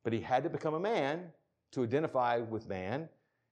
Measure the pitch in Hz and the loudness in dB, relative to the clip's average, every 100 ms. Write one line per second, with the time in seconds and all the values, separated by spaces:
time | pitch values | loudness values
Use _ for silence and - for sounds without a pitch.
0 | 117 110 - 131 151 143 160 156 202 220 | -2 -2 2 2 2 -2 -2 0 0 2
1 | 139 165 175 - _ _ _ 135 120 135 | 0 -2 -6 -16 _ _ _ -2 2 2
2 | 160 131 120 120 113 110 - 95 92 131 | 2 2 4 2 0 -4 -4 -4 -2 -4
3 | 160 - _ _ _ | -6 -14 _ _ _